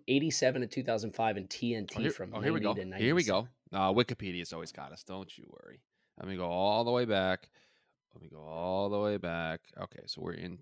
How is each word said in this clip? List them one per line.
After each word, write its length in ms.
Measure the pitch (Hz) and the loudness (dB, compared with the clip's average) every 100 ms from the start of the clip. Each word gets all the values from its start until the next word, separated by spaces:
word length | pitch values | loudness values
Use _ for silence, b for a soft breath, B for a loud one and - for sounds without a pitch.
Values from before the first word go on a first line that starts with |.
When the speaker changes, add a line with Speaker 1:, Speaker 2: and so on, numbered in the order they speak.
| - | 2
Speaker 1:
eighty-seven 540 | 139 156 - 131 131 | 2 2 2 2 2
to 60 | 117 | -2
two 160 | - | -2
thousand 300 | 127 113 107 | 0 0 -2
five 220 | - 113 101 | 0 0 0
and 140 | 95 | -6
T 260 | - 120 113 | -4 -2 -2
N 100 | 92 | -4
T 100 | 107 | -2
Speaker 2:
Oh, 40 | |
here, 100 | 139 | -2
Speaker 1:
from 220 | - 90 | -2 -6
Speaker 2:
oh, 60 | 107 | -2
here 140 | 139 | 0
we 80 | 160 | 2
go. 120 | 104 | 0
Speaker 1:
ninety 180 | 98 92 | 0 -4
to 60 | 95 | 0
Speaker 2:
Here 180 | 113 175 | 4 4
we 60 | |
Speaker 1:
ninety-seven. 280 | 107 95 120 _ - | 4 2 0 _ -6
Speaker 2:
go. 60 | 98 | 2
Uh, 160 | 95 | 4
Wikipedia's 600 | 104 120 120 98 87 82 | 6 4 0 -4 -6 -6
always 180 | 82 80 | -8 -10
got 220 | - 69 | -12 -14
us. 100 | 78 | -14
Don't 340 | - 95 95 - | -12 -12 -12 -16
you 80 | - | -20
worry. 320 | - - - _ _ _ - | -20 -20 -20 _ _ _ -12
Let 100 | 92 | -6
me 80 | 92 | -2
go 80 | 87 | 0
all 400 | 90 98 110 117 | 2 4 4 4
the 60 | |
way 140 | 123 117 | 2 4
back. 440 | 98 92 92 - _ _ _ _ _ _ - | 4 4 2 -4 _ _ _ _ _ _ -20
Let 60 | |
me 60 | 82 | -20
go 100 | 78 | -16
all 500 | 78 82 90 92 101 | -10 -6 -2 0 0
the 100 | 101 | 0
way 180 | 104 101 | 0 0
back. 440 | 87 82 80 82 _ - | -2 -2 -2 -4 _ -12
Okay, 240 | - - - | -12 -12 -10
so 160 | - | -8
we're 120 | 87 | -6
in 260 | 85 87 90 | -6 -8 -12